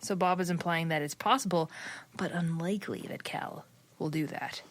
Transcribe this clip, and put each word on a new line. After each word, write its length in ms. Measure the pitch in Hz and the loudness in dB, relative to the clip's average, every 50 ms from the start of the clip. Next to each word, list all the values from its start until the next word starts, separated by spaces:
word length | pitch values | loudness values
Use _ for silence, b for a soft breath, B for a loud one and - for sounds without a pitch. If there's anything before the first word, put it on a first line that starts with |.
So 140 | - - 208 | -4 -2 0
Bob 260 | 185 180 180 180 180 | 4 4 4 4 4
is 100 | 185 175 | 2 2
implying 380 | 180 165 - 175 170 165 165 165 | 0 0 2 2 0 2 2 2
that 140 | 160 156 147 | 2 2 2
it's 120 | 147 - | 0 -2
possible, 560 | - - 208 233 269 269 196 170 175 160 160 B B B B B B B B - | -2 2 4 4 4 4 2 2 2 2 0 B B B B B B B B -6
but 160 | - 190 180 - | -4 -2 -2 0
unlikely 720 | 175 170 165 165 165 165 175 202 214 196 - 107 - - - | 0 0 0 0 0 0 0 -2 -2 -2 -4 -6 -6 -6 -6
that 160 | - - - | -8 -8 -8
Cal 400 | - - - - - - - - - - - - _ - - | -6 -6 -4 -4 -6 -6 -10 -12 -16 -20 -20 -20 _ -8 -4
will 120 | - 156 | -2 -2
do 160 | 151 160 156 147 | 0 0 0 0
that. 340 | - - - 127 - - - - | -2 -4 -6 -6 -6 -8 -12 -14